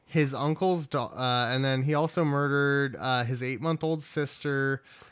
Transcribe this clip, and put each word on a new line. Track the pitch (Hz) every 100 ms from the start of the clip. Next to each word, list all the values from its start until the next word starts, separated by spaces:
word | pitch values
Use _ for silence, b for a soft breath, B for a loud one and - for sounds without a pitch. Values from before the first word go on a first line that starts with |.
| -
his | 165 139
uncle's | 127 143 156 185 175 143
da-, | 143 120
uh, | - 127 123 120
and | 131
then | 135 131
he | 139
also | 147 156 -
murdered, | 156 143 143 143 143 139 139 113
uh, | 127 127
his | 120 127
eight-month-old | 127 123 160 160 160 160
sister, | 147 - 143 - 147 139 135 135 B B B